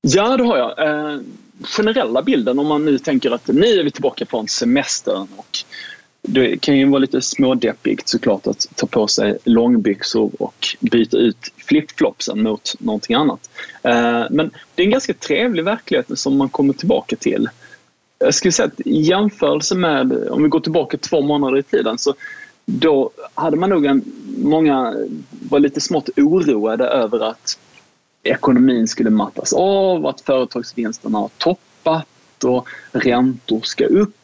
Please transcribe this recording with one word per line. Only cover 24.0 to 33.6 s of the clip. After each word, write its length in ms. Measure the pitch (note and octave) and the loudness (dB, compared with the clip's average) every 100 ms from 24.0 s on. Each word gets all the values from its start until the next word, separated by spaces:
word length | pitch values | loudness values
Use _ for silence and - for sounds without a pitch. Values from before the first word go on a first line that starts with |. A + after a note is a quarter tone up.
| - - - - | -2 -16 -12 -4
många 580 | C#3+ D#3 D#3 C3+ B2 A2+ G#2+ - - | 0 2 2 2 -2 -4 -8 -10 -14
var 280 | - - C#3+ | -16 -2 2
lite 220 | C#3+ D3 | 2 0
smått 280 | - D3+ - - | -4 -4 -2 0
oroade 680 | C#3+ F#3 D3+ A2 A2 A2+ | 2 4 2 0 0 0
över 460 | B2 C3+ A2+ A2+ A2 | 0 0 0 0 -2
att 280 | - - - _ _ _ _ _ _ | -6 -12 -12 _ _ _ _ _ _
ekonomin 680 | - - - B2 C3 B2 A2+ | -4 0 2 4 4 4 0
skulle 220 | - A2+ | 0 0
mattas 420 | G#2+ G#2 - - | 2 0 -6 -4
av, 540 | - F#3+ G3 F#3+ F3 D3 | 0 2 2 2 0 -2
att 140 | C3+ | -6
företagsvinsterna 1000 | - C3 B2 B2 A#2+ - A2+ A2+ A2 G#2+ | -2 0 0 -6 -8 -6 -6 -6 -4 -4
har 120 | G#2+ _ | -4 _
toppat 1080 | E3 F#3 _ _ E3 D#3+ D3+ _ _ _ | -2 -2 _ _ -2 -2 -4 _ _ _
och 240 | B2 B2+ - - - | 0 0 -4 -20 -8
räntor 680 | B2 B2 A#2+ C3 B2 - A2 | -2 0 2 2 0 -4 -4